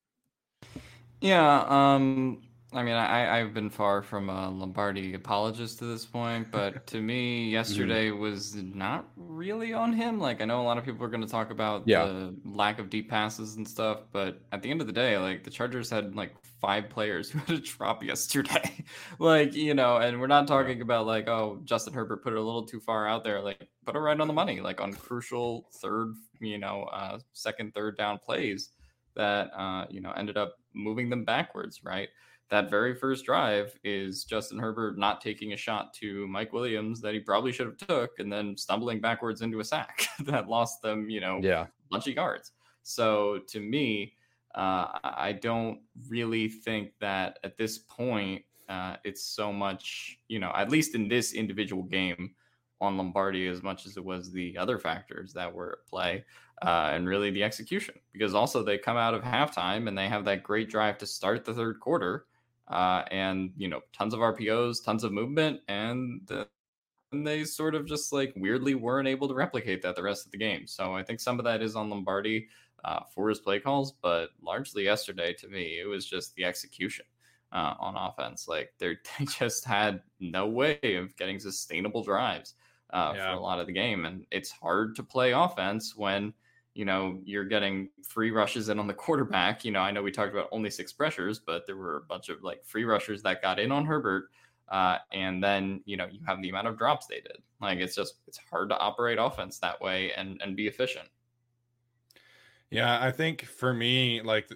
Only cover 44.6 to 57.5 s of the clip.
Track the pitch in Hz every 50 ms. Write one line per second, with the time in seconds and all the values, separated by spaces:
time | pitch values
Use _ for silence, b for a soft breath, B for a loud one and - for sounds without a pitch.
44.6 | 95 95 92 90 85 - - - - - - - 71 101 104 - - 117 117 117
45.6 | 113 113 - - - _ _ - - - 117 117 117 113 113 113 110 107 110 110
46.6 | - 113 110 107 101 - - _ 104 101 98 95 92 90 - - - 98 - -
47.6 | 113 110 110 - - _ - - 120 127 120 104 101 95 95 - - _ _ _
48.6 | - - 95 92 92 92 - - - 101 98 - - - - - 104 104 101 101
49.6 | 101 98 95 92 - - - - - - - - _ _ 110 104 95 90 - 98
50.6 | 101 110 143 156 151 - - 117 104 101 120 123 113 - - 110 110 98 95 104
51.6 | 104 95 98 92 92 92 92 95 92 90 87 - 87 - - _ _ _ _ _
52.6 | _ _ _ _ - 101 95 95 95 90 87 98 95 98 95 92 92 92 90 90
53.6 | 95 98 92 - - 98 101 101 90 92 92 90 90 92 90 92 90 87 - 87
54.6 | 92 110 123 95 - 82 80 98 - - - 78 92 95 - 90 90 87 87 87
55.6 | 90 90 - - _ _ - 92 90 87 90 101 - b b b b b b -
56.6 | - 85 85 85 78 76 73 85 87 90 95 101 101 101 95 98 104 110